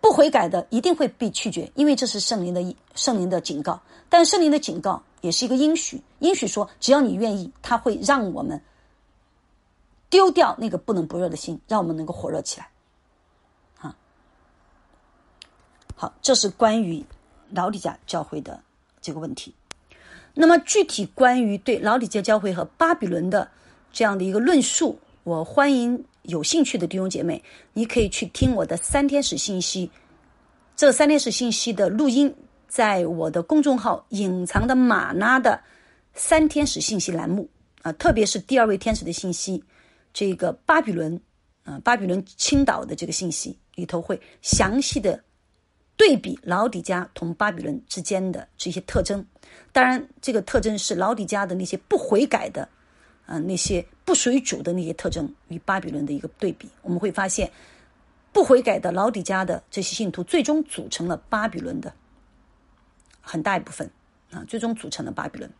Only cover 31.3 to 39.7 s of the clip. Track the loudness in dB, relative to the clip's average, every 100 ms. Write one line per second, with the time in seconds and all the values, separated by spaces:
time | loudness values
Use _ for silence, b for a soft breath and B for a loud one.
31.3 | -2 -2 -2 -4 0 0 2 2 4 2
32.3 | 0 -20 _ _ 0 2 2 0 -2 -2
33.3 | -2 2 2 4 2 0 -2 _ -4 -2
34.3 | -2 -2 0 2 4 4 4 0 -2 2
35.3 | 4 4 0 b b b b b -10 2
36.3 | 4 4 2 -2 -2 -4 -4 -2 -4 -2
37.3 | -4 -6 _ _ _ -10 -2 2 2 2
38.3 | -2 0 2 2 2 -2 -4 -4 -8 -6
39.3 | -6 -6 -6 b